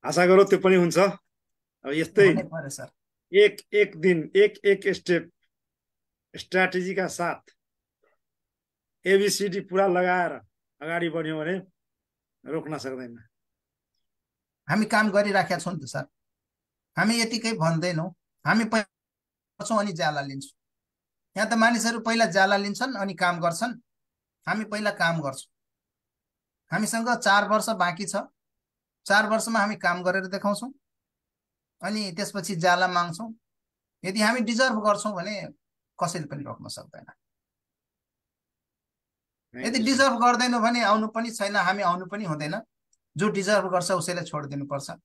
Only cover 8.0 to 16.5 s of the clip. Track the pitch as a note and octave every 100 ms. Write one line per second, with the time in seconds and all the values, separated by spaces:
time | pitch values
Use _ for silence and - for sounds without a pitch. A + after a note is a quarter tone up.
8 | _ _ _ _ _ _ _ _ _ _
9 | F3+ G3 G3+ F#3+ G3+ F#3+ F#3+ F#3 G3 F3+
10 | F3+ F#3 E3+ C3+ _ _ _ _ D3+ E3+
11 | E3+ E3 D#3 D#3 D#3 F#3+ F#3+ _ _ _
12 | _ _ _ _ B2+ D#3+ C#3+ D3+ C#3 C3
13 | B2 A#2 - _ _ _ _ _ _ _
14 | _ _ _ _ _ _ - F#3 G#3+ G#3+
15 | G#3+ G3 G#3 G3 E3 F3 F3 F3 C3+ C#3+
16 | - _ _ _ _